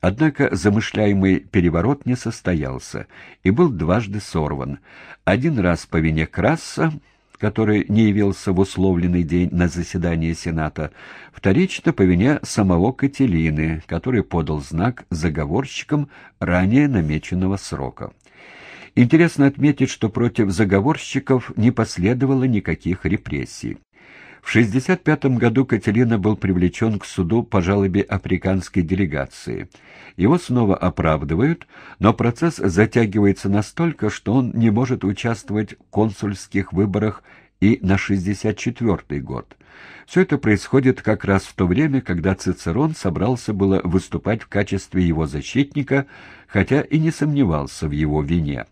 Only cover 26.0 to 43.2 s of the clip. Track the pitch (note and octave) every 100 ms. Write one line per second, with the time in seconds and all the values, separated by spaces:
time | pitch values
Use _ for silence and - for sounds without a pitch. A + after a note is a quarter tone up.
26 | B2 A2+ F#2+ G#2+ F#2+ F2+ F2+ - A2+ G#2
27 | - - E2+ A2 A#2 G#2 F2 G2+ G2 F2+
28 | G2 G2 - F2+ G2 F#2+ F2 - E2 F#2
29 | F#2+ D2 C2+ - - G1+ - - - -
30 | - - F#2+ E3+ - B2 G#2+ F#2+ F2+ -
31 | D#2+ D#2 D2 E2 C#3+ E3 - - - -
32 | G2 A2 - A#2+ E3+ D#3 G2 E2+ A2 B2
33 | A2+ G#2 G2+ F#2+ G2 G2+ G#2 - E3+ D3+
34 | G#2+ - - B2 B2 - A2+ G#2+ A#2+ B2+
35 | F#2+ G2+ A#2+ A2+ - G2+ G#2 - _ -
36 | A2 G2 G#2 F#2+ - G2 F#2+ E2+ G#2 G#2+
37 | G#2+ - _ - _ _ G2 A#2 F#2 F#2+
38 | - G2 F2+ G2+ G#2+ G#2 - A#2+ A#2 F2
39 | - C#2+ C2 C2+ - - _ - - -
40 | - - F#3 D3 A#2 G#2 - C3 B2+ B2+
41 | - G#2 - G2 - - F#2 F#2 D#3 C3+
42 | B2 F2+ D#2+ F#2+ - F2 - F2 D#3 D#3+
43 | - E2